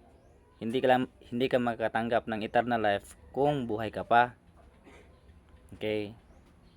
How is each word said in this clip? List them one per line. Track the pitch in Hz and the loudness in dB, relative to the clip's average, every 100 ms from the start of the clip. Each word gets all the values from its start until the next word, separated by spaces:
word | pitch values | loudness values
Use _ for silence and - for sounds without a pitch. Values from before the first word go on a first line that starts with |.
| - - - - _ _ | -20 -20 -20 -20 _ _
hindi | 113 127 | -6 0
ka | 127 | 4
lang, | 127 131 - - | 4 2 -8 -10
hindi | 120 131 | -4 0
ka | 131 | 0
makatanggap | 120 113 110 113 117 117 117 | 0 -2 -2 -2 0 0 -2
ng | 110 | -6
eternal | 107 120 117 117 | -2 0 0 0
life | 107 101 - - - | 0 0 -4 -20 -10
kung | 127 143 147 | -2 0 0
buhay | 117 107 110 | -4 -6 -6
ka | 98 | -8
pa. | 90 117 123 - _ - - - - - - - - - - - - | 2 4 4 -2 _ -20 -20 -20 -20 -20 -20 -20 -20 -20 -20 -20 -20
Okay? | - 107 107 104 117 - - - - - | -10 -4 -4 -6 -14 -20 -20 -20 -20 -20